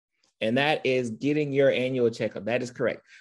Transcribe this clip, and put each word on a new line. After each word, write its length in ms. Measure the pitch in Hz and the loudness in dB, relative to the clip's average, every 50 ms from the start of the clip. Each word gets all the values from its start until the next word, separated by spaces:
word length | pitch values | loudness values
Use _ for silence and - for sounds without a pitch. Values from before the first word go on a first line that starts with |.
| _ _ _ _ _ _ _ _ - | _ _ _ _ _ _ _ _ -2
And 140 | 110 117 | 0 0
that 300 | 131 143 147 156 - - | 2 2 2 0 0 0
is 240 | 127 131 127 127 120 | 0 0 0 0 -2
getting 420 | 110 110 117 139 147 151 151 143 135 | -6 -4 -2 -2 0 0 -2 0 2
your 180 | 139 139 135 | 4 4 4
annual 380 | 110 104 123 127 131 127 120 117 | 4 2 0 -2 0 0 0 0
checkup. 380 | 117 - 120 104 - - 98 | 0 0 -4 -6 -6 -6 -4
That 160 | 104 117 123 123 | -4 -2 -2 -4
is 80 | 120 | -6
correct. 320 | - - 139 107 76 - - _ - - | -6 -4 -2 -2 -2 -4 -10 _ -20 -20